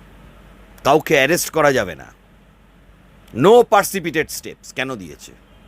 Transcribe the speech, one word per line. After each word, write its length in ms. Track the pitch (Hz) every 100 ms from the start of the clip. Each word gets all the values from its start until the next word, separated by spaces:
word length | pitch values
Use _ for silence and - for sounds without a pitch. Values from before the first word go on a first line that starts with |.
| - - - - - - - -
কাউকে 300 | 127 151 -
অ্যারেস্ট 360 | 147 139 170 -
করা 220 | 160 147
যাবে 220 | 127 92
না, 120 | 73 62 - _ _ _ _ _ _ - _ _ - - 110
no 280 | 175 240 233
precipitate 580 | 202 - 196 160 151 -
steps, 460 | - 101 - - -
কেন 180 | 131
দিয়েছে? 380 | 120 82 71 - - _ -